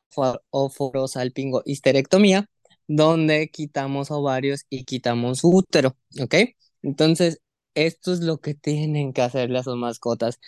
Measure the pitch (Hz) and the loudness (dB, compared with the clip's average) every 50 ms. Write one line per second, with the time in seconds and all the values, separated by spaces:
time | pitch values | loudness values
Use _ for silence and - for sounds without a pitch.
0 | _ _ - 147 135 127 120 - _ _ - 139 139 131 - - 139 131 131 135 | _ _ -4 -2 -2 -2 -2 -4 _ _ -2 -2 -2 -2 -4 -6 -6 -4 -4 -4
1 | 135 131 - 131 127 123 - 135 135 135 127 113 - - 139 - - 135 131 135 | -4 -4 -4 -4 -6 -4 -4 -6 -4 -2 -2 -4 -4 -4 -4 -2 2 2 2 2
2 | 135 - 185 196 208 196 185 196 208 - _ _ _ _ _ _ _ - 151 151 | 2 2 4 6 6 6 4 2 0 -4 _ _ _ _ _ _ _ -2 2 4
3 | 156 160 165 160 156 156 151 151 160 156 - - 151 147 - 143 135 139 139 139 | 4 4 4 4 2 2 2 0 0 -4 -8 -10 -10 -8 -6 -6 -4 -4 -4 -6
4 | 139 - 151 147 143 139 131 131 139 139 139 139 - - 135 127 127 - 131 120 | -6 -6 -4 -4 -2 -2 -2 -2 -2 -2 -4 -4 -8 -10 -12 -12 -10 -8 -8 -4
5 | - 120 117 120 120 123 131 - - 175 180 190 - - - 156 131 131 - _ | -2 -2 -2 -2 -2 -2 -2 2 4 4 4 4 4 2 2 2 2 2 0 _
6 | _ _ - 139 127 - - 175 233 - _ _ _ _ _ _ - 139 139 - | _ _ -10 -8 -4 0 2 2 2 2 _ _ _ _ _ _ -8 -6 0 2
7 | 156 160 165 - 180 170 151 - _ _ _ _ _ _ - 147 156 165 - _ | 2 4 4 4 2 0 -2 -4 _ _ _ _ _ _ -2 0 0 0 -2 _
8 | - 185 180 170 165 160 156 147 - 151 147 147 - 147 151 151 156 156 151 147 | -4 -4 -4 -2 -2 -2 -4 -4 -6 -8 -8 -6 -4 -4 -2 -2 -2 -2 -2 -2
9 | 143 131 127 135 123 120 139 131 123 120 123 127 127 135 123 120 120 120 113 - | -4 -4 -2 -2 -2 -2 -2 -2 -2 -2 -2 -4 -4 -4 -6 -6 -6 -6 -6 -6
10 | - 120 117 - 117 117 - - - | -4 -4 -2 -2 -2 -4 -4 -6 -12